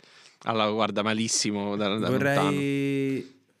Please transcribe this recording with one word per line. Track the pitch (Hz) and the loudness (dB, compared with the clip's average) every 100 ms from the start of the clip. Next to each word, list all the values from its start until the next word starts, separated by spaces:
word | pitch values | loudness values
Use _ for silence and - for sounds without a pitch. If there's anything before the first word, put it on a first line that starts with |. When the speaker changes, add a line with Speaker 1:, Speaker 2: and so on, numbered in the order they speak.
| - | -20
Speaker 1:
<laughs> | - - - | -20 -20 -12
Ala | - 113 107 | -4 0 2
guarda | 107 107 104 | 2 0 0
malissimo | 104 110 113 - 110 101 101 101 | 0 0 0 0 0 -2 -2 -2
da, | 104 107 | 0 0
da | 120 | 0
Speaker 2:
Vorrei | 127 139 139 - 143 139 139 139 139 135 | 2 2 2 2 0 0 0 0 0 0
Speaker 1:
lontano. | 135 - - _ _ | -2 -6 -14 _ _